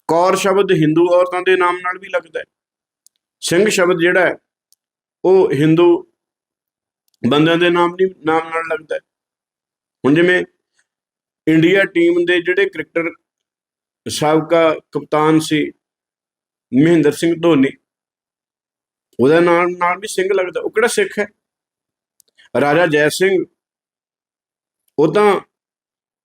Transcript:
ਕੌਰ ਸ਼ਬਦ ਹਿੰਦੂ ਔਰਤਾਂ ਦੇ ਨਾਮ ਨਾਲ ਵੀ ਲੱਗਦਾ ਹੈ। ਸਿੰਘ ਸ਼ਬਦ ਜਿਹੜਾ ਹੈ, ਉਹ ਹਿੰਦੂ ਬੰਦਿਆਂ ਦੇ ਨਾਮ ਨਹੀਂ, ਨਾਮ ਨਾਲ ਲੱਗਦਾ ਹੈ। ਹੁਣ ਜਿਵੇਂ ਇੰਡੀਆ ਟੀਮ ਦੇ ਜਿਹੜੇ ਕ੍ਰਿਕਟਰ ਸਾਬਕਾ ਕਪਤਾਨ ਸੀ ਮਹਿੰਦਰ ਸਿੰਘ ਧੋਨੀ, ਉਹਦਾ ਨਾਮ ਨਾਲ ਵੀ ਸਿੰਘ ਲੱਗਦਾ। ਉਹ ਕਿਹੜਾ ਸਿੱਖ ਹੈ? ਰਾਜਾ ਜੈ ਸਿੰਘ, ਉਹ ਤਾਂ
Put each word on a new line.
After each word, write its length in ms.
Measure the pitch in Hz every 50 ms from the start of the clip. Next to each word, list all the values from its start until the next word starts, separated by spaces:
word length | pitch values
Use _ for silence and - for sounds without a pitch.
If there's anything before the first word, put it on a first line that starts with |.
| _ -
ਕੌਰ 280 | 160 170 175 185 190
ਸ਼ਬਦ 360 | 190 196 202 185 196 196 190
ਹਿੰਦੂ 380 | 185 160 160 151 156 165 170 180 175
ਔਰਤਾਂ 280 | 180 180 175 180 180
ਦੇ 160 | 180 185 185 180
ਨਾਮ 200 | 180 175 180 180
ਨਾਲ 220 | 180 180 185 185
ਵੀ 80 | 190 190 185
ਲੱਗਦਾ 240 | 180 165 160 160 165
ਹੈ। 60 | 151 - _ _ _ _ _ _ _ _ _ _ _ _ _ _ _ _ _ _
ਸਿੰਘ 300 | - - 165 180 208 214
ਸ਼ਬਦ 280 | 190 196 180 175 180 175
ਜਿਹੜਾ 220 | 165 175 185 185
ਹੈ, 140 | 175 151 - - _ _ _ _ _ _ _ _ _ _ _ _ _ _ _ _ -
ਉਹ 260 | 170 190 190 180 -
ਹਿੰਦੂ 560 | - 139 151 160 160 165 175 175 175 - - _ _ _ _ _ _ _ _ _ _ _ _ _ _ _ _ _ _ _ _ _ _ _ - 117
ਬੰਦਿਆਂ 300 | 135 147 156 160 170 170
ਦੇ 120 | 175 175
ਨਾਮ 200 | 170 170 175 175
ਨਹੀਂ, 220 | 175 185 190 190 185 - -
ਨਾਮ 240 | 156 160 160 165 165
ਨਾਲ 140 | 165 165 165 160
ਲੱਗਦਾ 240 | 160 156 156 - 156
ਹੈ। 40 | - - _ _ _ _ _ _ _ _ _ _ _ _ _ _ _ _ _ _ _ -
ਹੁਣ 80 | 127 147
ਜਿਵੇਂ 320 | 170 175 180 180 180 - - _ _ _ _ _ _ _ _ _ _ _ _ _ _ _ _ _ _ _ -
ਇੰਡੀਆ 360 | 156 160 160 175 185 196 196
ਟੀਮ 420 | 190 - 170 170 170 175 180 175
ਦੇ 160 | 170 180 180
ਜਿਹੜੇ 240 | 175 175 185 196 202
ਕ੍ਰਿਕਟਰ 460 | 190 - 156 151 - - 170 165 165 147 - _ _ _ _ _ _ _ _ _ _ _ _ _ _ _ _ - 113
ਸਾਬਕਾ 640 | - - 160 151 156 160 156 156 170 165 165 160 151 - - _
ਕਪਤਾਨ 480 | - 143 143 - - 151 151 156 160 156
ਸੀ 320 | 156 - 156 151 147 143 - _ _ _ _ _ _ _ _ _ _ _ _ _ _ _ _ _ _ _ 120 127 147
ਮਹਿੰਦਰ 280 | 165 170 165 151 -
ਸਿੰਘ 240 | - - - 170 170 160
ਧੋਨੀ, 280 | 165 170 160 139 131 135 - _ _ _ _ _ _ _ _ _ _ _ _ _ _ _ _ _ _ _ _ _ _ _ _ _ _ _ _ -
ਉਹਦਾ 200 | 117 135 156 170
ਨਾਮ 300 | 175 175 170 170 180 180
ਨਾਲ 300 | 180 180 175 175 180 185
ਵੀ 80 | 202 214
ਸਿੰਘ 220 | - - 185 190 202
ਲੱਗਦਾ। 280 | 190 180 180 160 160
ਉਹ 80 | - 170
ਕਿਹੜਾ 180 | - 214 156 175
ਸਿੱਖ 320 | - - 202 190 - 208
ਹੈ? 80 | 208 - _ _ _ _ _ _ _ _ _ _ _ _ _ _ _ _ _ _ _ _ _ _ _ _ - 123
ਰਾਜਾ 240 | 135 143 147 165 180
ਜੈ 240 | 170 147 147 151 151
ਸਿੰਘ, 360 | - - 185 190 196 175 - - _ _ _ _ _ _ _ _ _ _ _ _ _ _ _ _ _ _ _ _ _ _ _ _ _ _ _ _ _ -
ਉਹ 140 | 147 165 156
ਤਾਂ 280 | 208 208 208 190 - - _ _ _ _ _ _ _ _ _ _ _ _ _ _ _